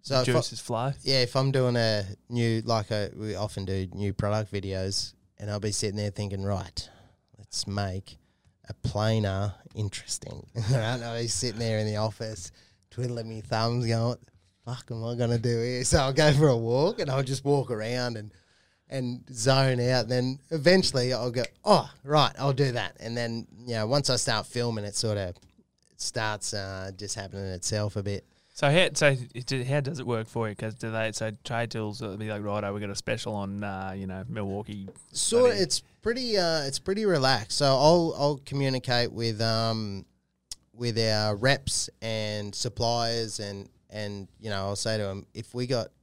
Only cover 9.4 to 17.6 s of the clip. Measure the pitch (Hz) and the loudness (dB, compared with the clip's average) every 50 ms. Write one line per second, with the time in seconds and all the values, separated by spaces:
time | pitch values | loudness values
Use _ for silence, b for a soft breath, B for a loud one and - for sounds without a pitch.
9.4 | 101 101 92 - - - - - 104 98 - - - - - - - - - - | -2 -2 -4 -8 -18 -14 -6 -6 -6 -4 -6 -8 -10 -8 -10 -10 -8 -12 -14 -14
10.4 | - - _ 120 110 107 131 120 107 113 127 123 117 117 117 117 120 117 - - | -16 -10 _ -4 0 2 2 2 2 0 -2 -4 -4 -6 -4 -4 -2 -2 -2 -2
11.4 | 131 123 101 113 117 113 110 107 107 107 107 104 110 110 101 - 117 110 110 95 | -2 -4 -2 -2 -2 0 0 0 0 0 0 0 -2 -2 -2 -6 -10 -10 -10 -12
12.4 | 90 - b b b b b b b _ - - 123 123 120 117 110 113 110 110 | -14 -16 b b b b b b b _ -8 -6 -4 -4 -4 -6 -8 -8 -10 -10
13.4 | 104 - 120 110 113 117 120 123 120 113 113 113 117 120 120 - - _ _ _ | -6 -2 0 0 0 2 0 0 2 2 2 2 2 0 -2 -4 -10 _ _ _
14.4 | _ _ _ _ _ 127 127 123 - - 120 113 113 117 120 120 123 117 120 117 | _ _ _ _ _ -10 -10 -10 -10 -10 -8 -6 -6 -6 -2 0 0 2 2 2
15.4 | 110 120 120 117 117 123 127 123 123 - 165 160 135 131 131 156 151 151 139 139 | 2 0 0 0 0 -2 -2 -2 2 4 4 4 4 4 4 6 6 8 8 8
16.4 | 156 147 123 117 113 113 120 131 151 190 233 - 175 139 127 139 135 131 135 - | 8 8 6 6 4 2 4 4 4 2 2 0 -2 0 0 0 0 0 -2 -2
17.4 | - 139 143 139 | 2 4 4 4